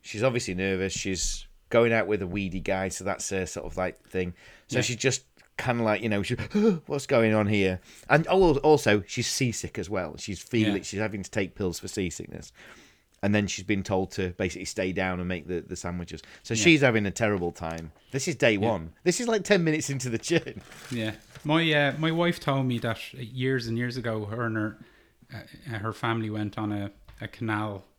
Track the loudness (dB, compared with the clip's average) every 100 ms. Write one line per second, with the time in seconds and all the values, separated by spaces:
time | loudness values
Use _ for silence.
0 | -10 -2 0 0 -2 -2 0 0 -2 -2
1 | -4 -2 -2 -4 -10 -20 _ 4 6 4
2 | 2 0 0 -2 -2 -2 -2 -2 -2 -4
3 | -6 -4 -4 -4 -4 -6 -8 -4 -4 -4
4 | _ -4 -4 -6 -20 -20 _ -2 -2 0
5 | 0 -2 _ _ _ -8 -2 0 2 2
6 | 0 0 -2 -4 -2 2 4 2 -2 -6
7 | 2 4 6 4 4 4 4 2 -8 -20
8 | 2 2 4 6 6 6 6 6 6 4
9 | 2 -4 -2 0 0 -2 -6 -8 -4 -4
10 | -4 -8 -8 -10 -2 2 4 2 -2 -4
11 | -4 -4 -4 -4 -4 -2 -2 -2 -8 -4
12 | -4 -4 -12 -12 -16 -20 -20 -20 -20 _
13 | _ _ 2 2 2 -4 -2 -2 0 0
14 | 0 -4 -4 -2 -4 -4 -8 -4 -2 0
15 | -2 -2 -4 -4 -4 -6 -6 -8 -6 -8
16 | -8 -12 -16 -20 -4 4 6 8 6 4
17 | 0 0 0 2 -2 -4 -8 -8 -10 -18
18 | _ -6 -4 2 4 4 2 0 -6 -4
19 | -2 0 0 -2 4 4 4 0 -2 -4
20 | -2 -4 0 -2 -2 -12 -16 -20 -8 -4
21 | -4 -6 -18 -12 0 2 4 4 2 2
22 | 0 2 2 0 0 0 2 0 -2 -4
23 | -8 -12 -10 -4 0 0 -2 -2 -2 -4
24 | -4 -4 -4 -4 -2 -2 -4 -6 -20 _
25 | _ _ _ -16 -14 -16 -10 -6 -6 -4
26 | -2 -2 -2 -4 -4 -4 -4 -4 -6 -10
27 | -20 -14 -14 -6 -4 -2 -4 -8 -14